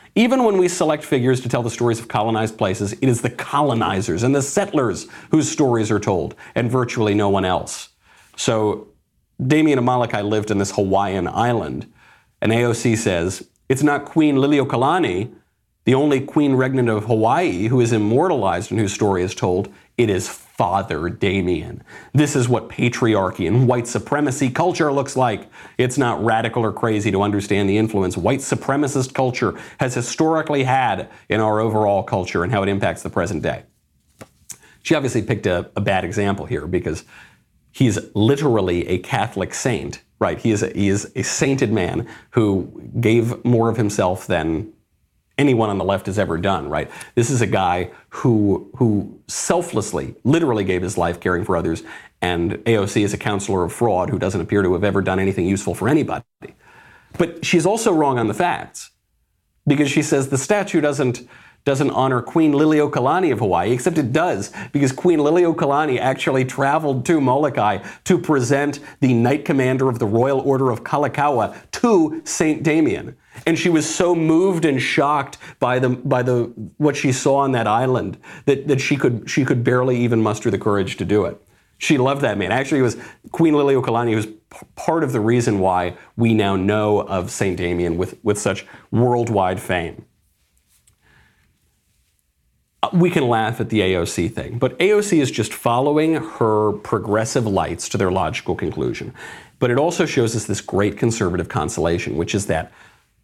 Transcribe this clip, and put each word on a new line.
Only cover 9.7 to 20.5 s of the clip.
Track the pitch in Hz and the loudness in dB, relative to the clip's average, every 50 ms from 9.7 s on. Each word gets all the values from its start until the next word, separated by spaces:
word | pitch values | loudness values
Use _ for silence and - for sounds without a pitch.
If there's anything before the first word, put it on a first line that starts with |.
| 143 | 4
of | 127 120 | 2 2
Molokai | 127 127 123 120 110 - 107 | 2 2 0 0 0 -2 -2
lived | 101 104 110 107 95 - | -2 0 0 0 0 0
in | 104 | 0
this | 98 98 98 | 0 -2 -2
Hawaiian | - - 101 95 95 98 101 98 95 95 87 | -2 -2 0 2 2 0 0 0 -2 -4 -4
island, | 82 - 98 113 123 120 110 85 73 65 - - - _ _ _ - _ _ _ _ _ _ | -4 -2 -2 0 0 0 -2 -4 -4 -6 -8 -10 -12 _ _ _ -20 _ _ _ _ _ _
and | - 104 | -2 0
A | 113 117 120 | 2 2 2
O | 120 117 | 0 0
C | 117 - 123 110 | 0 0 0 0
says, | 107 - 104 92 85 82 92 - - - _ _ _ _ - | 0 0 0 0 0 0 -2 -4 -8 -12 _ _ _ _ -2
"It's | 135 131 151 | 0 2 2
not | 151 147 139 - | 2 2 0 -2
Queen | - - 165 156 151 139 | -2 0 2 4 4 4
Liliuokalani, | 135 135 143 147 143 127 135 - 117 127 139 170 185 160 110 90 92 110 123 - - _ _ _ _ _ _ _ _ - | 4 2 4 2 2 2 0 0 0 0 2 2 2 0 0 0 -2 -4 -6 -8 -16 _ _ _ _ _ _ _ _ 0
the | 113 127 | 2 4
only | 135 147 151 139 131 | 4 4 4 2 0
queen | 135 - - 160 147 139 135 | 0 0 0 2 2 4 4
regnant | 127 131 131 135 135 123 117 | 2 2 2 2 0 2 2
of | 110 104 101 | 0 0 0
Hawaii, | 110 117 110 113 113 135 165 185 151 90 90 104 113 | 0 0 2 2 2 2 2 0 0 -2 -2 0 2
who | 127 127 | 2 2
is | 120 117 120 | 2 4 2
immortalized | 110 104 104 113 135 170 190 165 127 101 95 87 90 - - | 2 2 2 2 2 2 2 0 0 0 0 0 -2 -4 -2
and | 101 110 | -2 -2
whose | 110 95 - | 0 -2 -2
story | - 113 104 95 90 90 | 0 0 2 2 2 0
is | 92 - | -2 -4
told. | - - 95 90 95 101 - - - _ _ _ | -2 -2 0 0 0 -2 -4 -10 -20 _ _ _
It | - 120 107 | 0 2 2
is | 95 90 - | 0 -2 -4
Father | - - - - - | -6 -10 -16 -20 -8